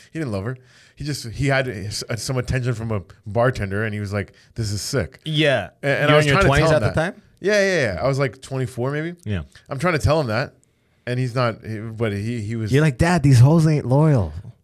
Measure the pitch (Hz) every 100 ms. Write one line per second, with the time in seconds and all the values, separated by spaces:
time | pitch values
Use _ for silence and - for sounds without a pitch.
0 | - 156 139 101 104 127 _ _ _ -
1 | 139 135 117 95 139 135 127 101 101 -
2 | - 113 - 131 - 131 123 117 117 104
3 | - - 110 107 127 123 101 98 110 104
4 | 101 104 95 _ _ - 107 104 - 135
5 | 90 - 156 151 151 127 90 - 143 120
6 | 147 151 151 135 131 139 160 151 101 92
7 | 165 - _ - 185 208 196 175 117 85
8 | 123 135 139 - - 131 127 - 127 147
9 | 160 175 - 95 71 - - 135 175 156
10 | 104 160 127 107 139 _ _ _ _ _
11 | - 123 127 120 123 - 98 110 113 110
12 | 113 101 110 120 104 117 107 135 156 127
13 | 170 175 139 127 131 165 160 147 123 135
14 | 156 135 82 78 - -